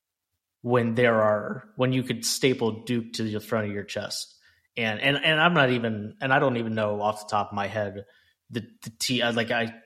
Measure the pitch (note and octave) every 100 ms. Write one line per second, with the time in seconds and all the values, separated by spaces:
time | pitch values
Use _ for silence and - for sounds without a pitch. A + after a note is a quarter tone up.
0 | _ _ _ _ _ _ A#2+ B2 A#2 A2+
1 | A#2+ A2 G#2+ G#2+ G#2 G#2 - - B2+ C3
2 | A#2+ A2+ A#2 - C3+ B2+ A2+ G#2+ - A#2+
3 | A#2 - A2 G#2+ - A2+ G#2 G2+ G2 G#2
4 | G#2 - - _ _ _ _ A#2+ A2 G#2+
5 | C3+ C#3+ E3 D#3 F3 E3 C3 B2 A2+ G#2+
6 | G#2 - C3+ C#3 C#3 A#2 A2+ A2 G#2+ G#2
7 | G#2 G#2+ - G#2+ G2+ G2+ G2 G#2+ G2+ G2+
8 | - _ _ _ - A#2 - _ - -
9 | - B2 A#2 A#2 A#2 A#2+ A#2 -